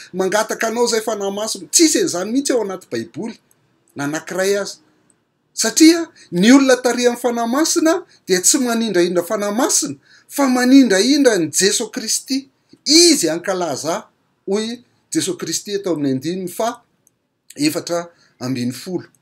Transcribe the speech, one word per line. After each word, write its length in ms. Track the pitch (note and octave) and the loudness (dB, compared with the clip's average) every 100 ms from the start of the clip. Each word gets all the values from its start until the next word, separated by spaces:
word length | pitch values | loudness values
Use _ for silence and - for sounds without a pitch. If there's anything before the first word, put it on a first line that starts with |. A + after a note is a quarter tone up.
| - | -10
mangataka 560 | F3+ F#3+ G#3 G#3+ G#3 A3+ | -4 -2 0 -2 -4 -4
anao 160 | A3+ | -2
izay 160 | A#3+ A3+ | -2 -2
fanahy 320 | A3 G#3+ G3 | -4 -4 -6
masina. 340 | G3 G#3+ G3+ D#3+ | -6 -8 -10 -2
Tsisy 280 | - D#4+ C#4 | 2 4 4
an'izany 340 | E3+ E3+ G3 | 0 -2 -4
mihitsy 200 | B3+ C#4 | -2 0
ao 100 | B3+ | -2
anaty 240 | G3+ F3+ - | -2 -8 -8
Baiboly 480 | A#2+ A2+ - A3 G#3+ _ _ _ _ _ - | -8 -8 -10 -12 -12 _ _ _ _ _ -10
na 80 | |
anankiray 540 | C#3+ D#3 - F3+ F#3+ G3+ | -8 -8 -6 -4 -2 -2
aza. 180 | F#3+ - _ _ _ _ _ _ _ | -4 -12 _ _ _ _ _ _ _
Satria 540 | - A3+ - D#4+ E4+ E4 _ - | -4 -2 6 6 6 -2 _ -6
ny 200 | F3 G#3 | 2 6
olona 240 | C4+ C4 B3+ | 6 6 2
tarehy 300 | B3 A#3+ A#3+ | 2 0 0
amin'ny 140 | A#3+ | 0
fanahy 300 | B3 A#3 A#3 | -2 -2 -2
masina 520 | C4 D#4+ E4+ D#4 F4 - _ - | 0 0 2 2 0 -4 _ -2
dia 140 | F#3 | 0
tsy 180 | F3+ C#4+ | 2 0
manindrahindra 640 | B3 A3+ A3+ F3+ F3+ F3 | 0 -2 0 2 2 0
fanahy 320 | E3+ G#3+ G3+ | -2 -4 -2
masina, 420 | G#3 D#4+ - D#4 C#4 _ - _ | -2 0 0 -4 -8 _ -20 _
fa 200 | - C#4 | -2 0
manindrahindra 920 | B3 B3 C#4 B3 F#3+ A#3 D4 C4 G3+ | 2 6 6 6 4 2 4 4 4
ny 120 | D#3 | 0
Jesosy 400 | - F#3+ G3+ A3+ | 0 0 0 -4
Kristy. 580 | B3 A3 - - C4 C4 _ _ - | -8 -6 -6 -4 -6 -8 _ _ -12
Izy 440 | - D#4 F4 C#4 D#3+ | 2 4 6 4 0
ankalaza 760 | E3 F#3 F3+ E3+ B2 C#3 G3 - _ _ _ - | -2 -4 -4 -4 -4 -4 -6 -8 _ _ _ -4
hoy 340 | G3+ A3 A#3+ _ _ _ | -4 -4 -10 _ _ _
Jesosy 260 | D#3+ E3+ - | -6 -4 -6
Kristy 360 | D#3+ D#3+ - | -8 -8 -6
eto 160 | G3+ G3 | -6 -4
amin'ny 240 | D3+ C#3+ | -2 -2
andininy 340 | C3 D3+ F#3 F3 | -2 -4 -6 -8
fa 320 | - A3 A#3+ _ _ _ _ _ _ - - | -6 -6 -6 _ _ _ _ _ _ -20 -2
efatra 500 | D3+ E3 D#3 E3+ F3 _ _ _ | -2 -2 -4 -6 -6 _ _ _
ambin'ny 320 | B2+ B2+ A#2+ | -8 -4 -6
folo. 320 | A#2+ F#3 F3 - _ | -8 -8 -10 -10 _